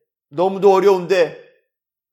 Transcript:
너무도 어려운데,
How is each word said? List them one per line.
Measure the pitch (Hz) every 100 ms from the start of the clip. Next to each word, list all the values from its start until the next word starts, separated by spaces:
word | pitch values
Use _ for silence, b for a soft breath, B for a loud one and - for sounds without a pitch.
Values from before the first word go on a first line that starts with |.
| _ _ _
너무도 | 143 185 196 196
어려운데, | 190 196 190 175 185 156 - - _ _ _ _ _ _